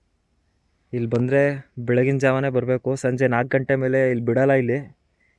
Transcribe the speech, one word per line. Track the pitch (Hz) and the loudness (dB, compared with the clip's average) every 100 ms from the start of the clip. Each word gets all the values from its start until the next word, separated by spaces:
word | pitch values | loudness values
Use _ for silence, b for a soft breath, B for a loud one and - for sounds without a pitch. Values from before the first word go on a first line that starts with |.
| _ _ _ _ _ _ _ _ _ | _ _ _ _ _ _ _ _ _
ಇಲ್ಲಿ | 123 117 | -6 -2
ಬಂದರೆ | 117 127 139 143 139 - - | -2 0 2 0 -2 -10 -8
ಬೆಳಗಿನ | 120 123 131 139 | -2 0 2 2
ಜಾವನೇ | 135 131 135 | 0 0 0
ಬರಬೇಕು. | 127 120 127 127 135 | -2 -2 -2 -2 -4
ಸಂಜೆ | 127 123 131 | -2 0 2
ನಾಲ್ಕು | 120 127 135 | 2 0 -2
ಗಂಟೆ | 127 135 | 0 -2
ಮೇಲೆ | 131 131 131 | 0 2 2
ಇಲ್ಲಿ | 123 117 | 0 0
ಬಿಡಲ್ಲ | 120 139 | 2 4
ಇಲ್ಲಿ. | 135 120 131 131 _ _ _ _ | 2 2 -2 -6 _ _ _ _